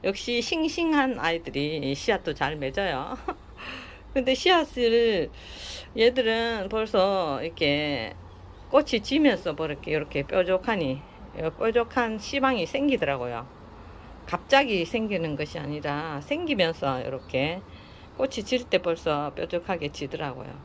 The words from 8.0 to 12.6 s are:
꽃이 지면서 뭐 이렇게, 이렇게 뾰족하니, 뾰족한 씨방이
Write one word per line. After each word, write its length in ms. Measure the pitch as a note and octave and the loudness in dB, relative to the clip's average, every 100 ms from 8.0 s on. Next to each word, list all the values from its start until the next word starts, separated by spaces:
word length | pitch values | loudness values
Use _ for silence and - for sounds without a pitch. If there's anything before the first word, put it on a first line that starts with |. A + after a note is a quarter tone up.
| A2 - - - - - - | -4 -8 -16 -16 -18 -16 4
꽃이 320 | C4+ D4+ A3+ | 4 4 -2
지면서 500 | - C#4 D4 F#3+ E3+ | 2 4 6 4 -2
뭐 140 | D3 D#3+ | -2 -4
이렇게, 260 | C#3+ - | -4 -2
이렇게 320 | D3+ D3+ C#3+ | -2 0 -4
뾰족하니, 760 | C#3 F#3+ F3+ F#3 G#3+ G#3 C#3+ C3+ - - - - D#3+ - | 0 2 4 2 2 0 0 -4 -8 -18 -14 -4 -4 0
뾰족한 600 | A3+ A#3 A#3 C4 A#3 A3 | 2 2 2 0 0 -2
씨방이 480 | - C#4 C4+ B3 | -4 2 2 2